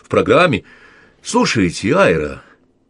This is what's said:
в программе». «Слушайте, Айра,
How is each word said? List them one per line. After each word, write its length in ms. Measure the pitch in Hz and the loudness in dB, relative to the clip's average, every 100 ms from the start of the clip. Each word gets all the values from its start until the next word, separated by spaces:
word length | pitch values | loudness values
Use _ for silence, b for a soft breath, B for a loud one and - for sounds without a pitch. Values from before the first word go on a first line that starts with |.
в 60 | - | -4
программе». 560 | 101 92 131 175 104 b b b b b b | -2 2 2 2 0 b b b b b b
«Слушайте, 720 | - 240 226 120 92 - 98 | -4 -2 0 0 -2 -2 -2
Айра, 480 | 170 175 82 73 65 - _ _ _ | 2 2 0 -4 -10 -20 _ _ _